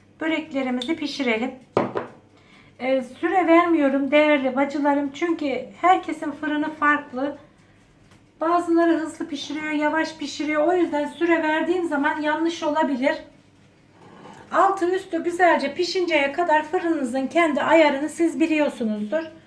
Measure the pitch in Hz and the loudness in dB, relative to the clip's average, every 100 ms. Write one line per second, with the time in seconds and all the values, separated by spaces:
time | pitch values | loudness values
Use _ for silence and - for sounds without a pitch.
0 | _ - 320 311 - 269 254 254 311 330 | _ -8 -4 -4 -4 -4 -4 -4 -4 -4
1 | 285 - 247 220 254 - - - - - | -6 -4 -2 -2 -4 -8 -6 -4 -2 -6
2 | - - _ _ _ - - - 254 269 | -10 -14 _ _ _ -20 -20 -6 -2 0
3 | 240 - 330 370 320 330 349 320 277 277 | -2 -4 0 2 4 6 6 4 2 2
4 | 277 294 302 294 262 240 277 302 285 285 | 2 4 4 4 0 0 -2 0 0 0
5 | 285 - 339 320 294 240 - - 349 370 | -2 -2 -2 -2 -2 -4 -6 0 4 4
6 | - 302 302 277 302 302 311 - 285 294 | 2 -8 -8 -6 -4 -2 -4 0 2 2
7 | - 247 285 - - _ _ _ _ _ | -2 -6 -6 -6 -16 _ _ _ _ _
8 | _ - _ - 320 349 339 330 339 302 | _ -20 _ -6 0 0 2 4 4 2
9 | 302 - 320 285 - 294 302 302 302 311 | -2 -8 -10 -10 -8 -8 -4 -2 0 0
10 | 311 - 294 - 302 302 330 359 330 294 | -2 -6 -10 -6 -2 0 2 2 0 0
11 | 294 - 339 330 311 311 320 359 330 285 | -4 -2 0 2 2 0 0 -2 -2 0
12 | 302 311 302 311 330 - 311 302 277 247 | 0 -2 -2 0 -2 -2 -2 0 0 0
13 | 285 302 - - _ _ _ _ _ _ | -2 -2 -8 -20 _ _ _ _ _ _
14 | - - - - - 185 381 - 349 370 | -20 -20 -20 -20 -4 2 2 2 -2 -2
15 | - 330 349 339 349 285 277 320 349 381 | -4 -6 -4 2 4 4 0 -4 -2 -2
16 | 349 302 277 311 339 302 302 359 339 311 | 0 0 0 0 2 2 2 -2 0 -2
17 | 247 262 262 320 330 277 285 330 294 269 | -2 -4 0 2 2 2 4 6 6 2
18 | 302 311 330 269 320 302 277 - 220 214 | -4 0 0 2 0 2 0 -2 -4 -4
19 | 214 311 320 - | -4 -4 -4 -14